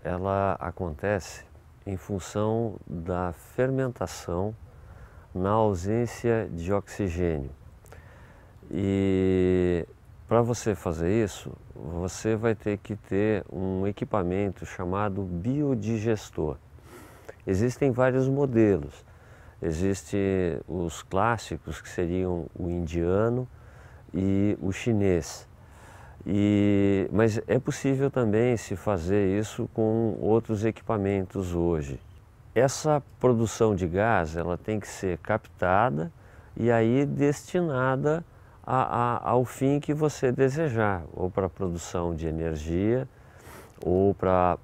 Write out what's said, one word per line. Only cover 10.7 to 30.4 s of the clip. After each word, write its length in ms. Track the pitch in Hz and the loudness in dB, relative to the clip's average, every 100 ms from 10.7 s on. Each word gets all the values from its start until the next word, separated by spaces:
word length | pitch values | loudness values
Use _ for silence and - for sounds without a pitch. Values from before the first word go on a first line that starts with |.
| 95 | -2
fazer 480 | 95 80 82 110 | -2 0 2 2
isso, 300 | 104 - 67 - - | 0 -4 -14 -16 -18
você 640 | - 73 85 90 - 110 110 | -14 -10 -6 -6 -4 -2 0
vai 200 | 113 107 | 0 -2
ter 220 | 107 104 | -2 -4
que 180 | - 104 | -6 -12
ter 480 | - 98 107 104 - | -2 0 2 0 -4
um 380 | - 95 95 98 | -6 -4 -2 -2
equipamento 760 | 101 - 107 87 92 101 90 80 | -4 -2 -2 0 0 -2 -4 -12
chamado 560 | - 90 95 104 95 | -8 -4 -2 -2 -4
biodigestor. 1400 | 95 87 98 139 143 123 104 113 110 110 - - 78 67 - - - - - - - - - | -4 -4 -2 -2 0 0 -2 -2 0 -2 -4 -4 -4 -4 -14 -20 -20 -20 -20 -20 -20 -12 -2
Existem 420 | 95 120 - 143 | 0 0 2 0
vários 380 | 120 127 127 131 | 4 2 4 2
modelos. 800 | 135 139 113 110 92 69 - - - - - - - | 0 2 4 6 4 0 -14 -20 -20 -20 -20 -20 -8
Existem 1000 | 85 78 95 98 - 101 98 95 90 71 - | -4 0 0 -2 -4 -2 0 0 0 -2 -6
os 340 | 87 85 - | -4 -4 -6
clássicos, 760 | - 92 110 113 - 80 - 76 | -4 0 2 0 -4 -10 -8 -12
que 80 | - | -8
seriam 600 | - 87 90 92 87 80 | -4 -2 0 0 -2 -6
o 160 | - 90 | -6 -4
indiano 800 | 87 82 85 85 95 113 123 127 - - - - - - | -4 -2 -2 2 2 2 0 -4 -12 -20 -20 -20 -20 -8
e 440 | 82 95 98 104 - | -2 0 2 2 0
o 120 | 90 | -4
chinês. 760 | 95 - 107 98 87 78 - - - - - - - - - - | -4 0 2 4 2 0 -12 -18 -20 -20 -20 -20 -20 -20 -12 -2
E, 840 | 101 104 101 104 101 98 98 87 | 2 4 4 4 4 4 4 2
mas 260 | 98 113 107 - | 2 2 2 0
é 100 | 123 | 0
possível 540 | 143 147 135 135 139 | 0 -2 -2 0 0
também 460 | 131 113 107 123 117 | 0 2 4 2 0
se 180 | - 95 | -2 -6
fazer 640 | - 98 82 101 98 101 | -2 -2 2 2 2 0
isso 300 | 110 - 113 | -2 -6 -6
com 440 | - 110 113 113 69 | 0 0 2 0 -2
outros 460 | 76 110 | 2 2